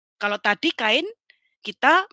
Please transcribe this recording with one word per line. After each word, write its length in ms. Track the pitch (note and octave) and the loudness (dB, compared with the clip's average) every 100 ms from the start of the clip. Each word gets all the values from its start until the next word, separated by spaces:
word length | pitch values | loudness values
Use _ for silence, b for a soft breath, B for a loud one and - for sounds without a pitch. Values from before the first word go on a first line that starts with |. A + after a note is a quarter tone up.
| _ - | _ -8
Kalau 240 | G3+ G#3 | -6 -2
tadi 320 | G#3+ G3+ D#4+ | -2 0 -2
Kain, 320 | - A3 B3 F#4 A#4 _ b b b | -2 -2 -2 -2 -10 _ b b b
kita 480 | - F#3+ C4 E4+ G4 | -20 -2 2 2 0